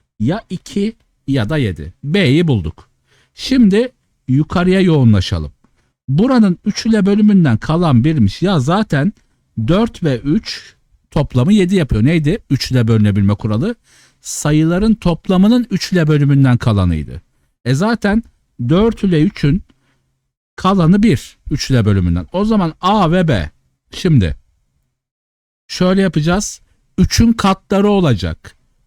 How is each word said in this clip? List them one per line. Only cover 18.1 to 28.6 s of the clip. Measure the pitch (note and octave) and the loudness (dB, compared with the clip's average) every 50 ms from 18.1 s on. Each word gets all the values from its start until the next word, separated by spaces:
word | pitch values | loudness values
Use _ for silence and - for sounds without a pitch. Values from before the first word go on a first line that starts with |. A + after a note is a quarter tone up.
| G3+ A#3 - - _ _ _ _ _ - B2 A#2+ | -2 -2 -4 -6 _ _ _ _ _ -8 -2 0
dört | D#3 F3+ G#3+ A#3 G#3+ - - | 0 2 2 0 0 -2 -2
ile | F#3+ F3 D3 D3+ | -2 0 2 0
üçün | G3+ - - - C#3+ C#3+ G3 - - _ _ _ _ _ _ _ _ _ _ _ _ _ _ _ _ _ | 0 -2 -2 -2 0 0 -2 -4 -10 _ _ _ _ _ _ _ _ _ _ _ _ _ _ _ _ _
kalanı | - - F#3 G3+ G3 E3 D#3 F#3+ G#3 G#3+ | -4 -2 0 0 2 4 4 4 4 4
bir. | A#3 D3 - - - - _ _ - | 2 0 0 -4 -10 -20 _ _ -8
Üç | D3+ B2+ - - | -8 -8 -4 0
ile | C3+ B2 G2 | 0 0 2
bölümünden. | G#2+ G2+ G2 F2 F2 E2+ F2 E2 - - | 2 0 0 0 0 -2 -2 -4 -6 -6
O | F3+ G#3 | -4 -2
zaman | G#3+ A3+ G#3 F3+ D#3+ D#3 - | 0 0 0 0 -2 -4 -4
A | - F#3 G#3 G#3+ F#3 D#3 E3 | -2 0 0 2 2 2 0
ve | F#3 F3+ D#3+ | 0 0 0
B. | C3 F#2 D2+ D2 - _ _ _ _ _ _ _ | 0 -2 -4 -6 -12 _ _ _ _ _ _ _
Şimdi | - - - F3+ D#3+ B2 F#2+ D#2 - - _ _ _ _ _ _ _ _ _ _ _ _ _ _ _ _ _ _ _ _ _ _ _ _ _ _ | -16 -6 -2 2 2 2 2 0 -4 -8 _ _ _ _ _ _ _ _ _ _ _ _ _ _ _ _ _ _ _ _ _ _ _ _ _ _
şöyle | - - F3+ F#3 F#3+ G3 G3 | -6 -2 0 0 2 2 0
yapacağız. | F#3 - D#3+ D3 E3+ F3 G3+ - - - - _ _ _ _ _ _ _ - | 0 -2 -2 -2 0 -2 -2 -4 -6 -12 -16 _ _ _ _ _ _ _ -2
Üçün | F3+ - - - A#3 A#3 A3+ | -2 0 2 2 2 2 2
katları | - - G3 F#3+ - _ _ G3+ F#3+ G#3 G#3 | 2 0 0 0 -2 _ _ -2 0 2 2
olacak. | G#3 G3 F3+ D3 A#2+ F#2 - E2 D#2 - _ - - _ | 2 2 2 0 0 -2 -4 -8 -8 -10 _ -20 -20 _